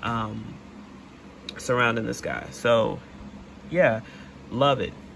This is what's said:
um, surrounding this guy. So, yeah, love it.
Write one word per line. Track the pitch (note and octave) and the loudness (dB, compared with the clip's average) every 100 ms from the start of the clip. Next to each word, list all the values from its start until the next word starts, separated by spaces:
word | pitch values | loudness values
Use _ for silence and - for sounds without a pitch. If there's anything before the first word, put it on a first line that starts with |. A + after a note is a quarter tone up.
um, | A2+ A#2 A2 A2 A2 - - - - - - - - - - - | -2 -2 -2 -4 -8 -12 -14 -16 -16 -18 -18 -18 -18 -16 -14 -6
surrounding | - B2 A#2+ A2+ G#2 | 0 4 4 4 -2
this | F#2+ | -4
guy. | D#2+ B1 - | -4 -6 -8
So, | - A#2+ A#2 A2 - - - - - - - - | 0 6 6 6 -2 -10 -16 -16 -16 -16 -16 -2
yeah, | E3+ D3+ A2 - - - - - | 4 6 4 -2 -14 -16 -18 -8
love | A#2+ C#3+ B2 | 2 4 4
it. | F2 - - | 0 -6 -16